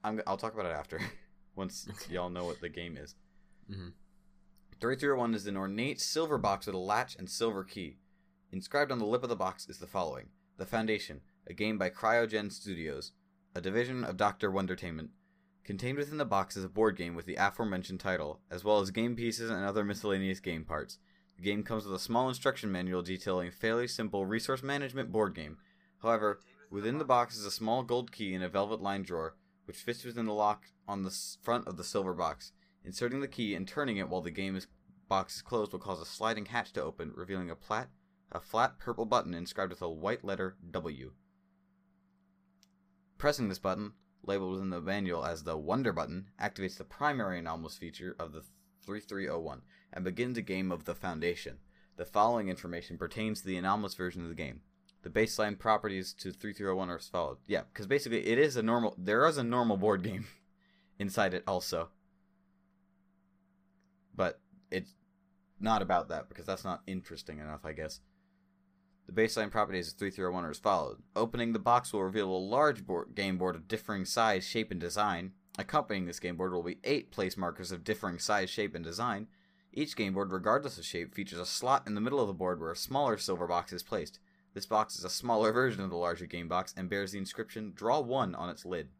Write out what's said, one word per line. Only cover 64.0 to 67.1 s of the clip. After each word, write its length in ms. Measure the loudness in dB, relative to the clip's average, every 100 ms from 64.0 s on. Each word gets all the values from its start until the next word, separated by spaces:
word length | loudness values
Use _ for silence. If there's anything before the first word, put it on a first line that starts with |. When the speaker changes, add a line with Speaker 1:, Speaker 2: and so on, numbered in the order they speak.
| _
Speaker 1:
But 260 | 0 0 0 _ -20 _
it's 240 | -4 -4 _ _ _ _ _ _ -4
not 240 | 2 4
about 260 | 6 2 2
that, 200 | -6 -6
because 180 | -10 -4
that's 180 | -4
not 180 | -2 -6 -4
interesting 520 | -6 -6